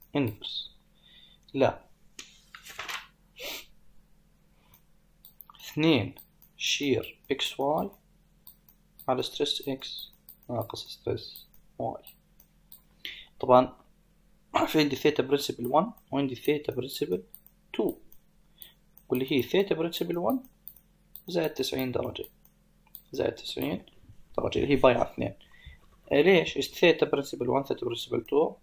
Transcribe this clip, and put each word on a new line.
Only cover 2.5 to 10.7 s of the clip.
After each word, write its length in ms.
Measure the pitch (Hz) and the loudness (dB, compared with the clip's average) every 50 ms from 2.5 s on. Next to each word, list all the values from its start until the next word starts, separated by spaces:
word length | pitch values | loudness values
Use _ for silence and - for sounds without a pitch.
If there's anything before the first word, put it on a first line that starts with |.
| - - - - - - - - - - - - _ _ _ _ _ - - - - - - - - - - - - - - _ - - _ _ _ _ _ _ _ _ _ _ - - _ _ _ _ _ _ _ _ - - _ - - - - - | -20 -20 -20 -18 -16 -14 -10 -10 -10 -10 -12 -14 _ _ _ _ _ -14 -12 -10 -10 -12 -14 -18 -20 -20 -20 -20 -20 -20 -20 _ -20 -20 _ _ _ _ _ _ _ _ _ _ -20 -20 _ _ _ _ _ _ _ _ -20 -20 _ -20 -20 -20 -20 -18
اثنين 540 | - - - 147 156 165 151 113 101 - - - - _ _ _ - - _ | -16 -6 -2 2 4 6 6 4 2 -2 -6 -14 -20 _ _ _ -20 -20 _
شير 640 | - - - - - 147 139 123 - - - - _ _ - | -6 -4 -2 -2 0 2 2 2 2 0 -4 -10 _ _ -4
إكس 300 | 135 - - - - - | -4 -2 -4 -4 -4 -2
واي 300 | 135 143 151 175 190 196 - - _ _ _ _ _ _ _ _ - - - _ _ _ - _ _ _ _ - - 131 | 0 0 0 0 -2 -4 -6 -14 _ _ _ _ _ _ _ _ -20 -20 -20 _ _ _ -20 _ _ _ _ -8 -4 -2
على 140 | 127 127 | -2 0
ستريس 460 | 123 - - - 147 143 - - - 139 | -2 -4 -4 -2 -2 -2 -2 -4 -4 -6
إكس 440 | 135 135 - - - - - - - _ _ - - - - - | -6 -6 -8 -10 -12 -12 -14 -16 -20 _ _ -20 -20 -18 -12 -8
ناقص 380 | 123 110 - - | -6 -6 -6 -6